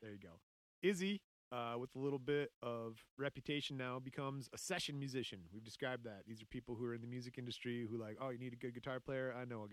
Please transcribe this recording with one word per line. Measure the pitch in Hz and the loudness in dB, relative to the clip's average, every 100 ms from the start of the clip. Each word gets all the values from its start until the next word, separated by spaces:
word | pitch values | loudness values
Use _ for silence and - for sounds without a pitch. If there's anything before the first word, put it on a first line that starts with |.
there | 110 | -8
you | 101 | -8
go. | 92 82 _ _ _ _ | -10 -16 _ _ _ _
Izzy, | 180 180 190 202 _ _ - | 6 6 4 2 _ _ -4
uh, | 123 117 120 | 0 2 0
with | 131 131 | -2 2
a | |
little | 139 139 | 2 4
bit | 127 147 139 - | 4 4 4 0
of | 123 117 113 110 - - | 0 0 -2 -6 -10 -2
reputation | 139 131 135 147 - 135 | -2 0 0 0 2 0
now, | 127 127 | 0 -2
becomes | 131 - 135 139 120 | -2 -2 0 0 -4
a | - | -4
session | - 180 - 143 | 0 0 0 0
musician. | 139 127 110 98 82 | 0 2 0 -2 -10
We've | 104 | -12
described | 110 - 131 127 117 | -10 0 2 2 -2
that. | 98 110 | -8 -8
These | 110 | -10
are | 110 | -6
people | 123 123 117 | -6 -4 -2
who | 120 | 0
are | |
in | 117 | 0
the | 120 | -2
music | 123 123 127 | -4 -4 -4
industry | 123 - 127 120 110 | -4 -2 0 0 2
who | 113 | 0
like, | 110 104 | -2 -2
"Oh, | 131 | -2
you | 120 | -2
need | 127 | -4
a | 120 | -4
good | 127 | -4
guitar | 120 139 127 | -2 -2 -2
player? | - 131 131 123 | 0 2 2 0
I | |
know | 123 113 | -2 -2
a | 104 | -4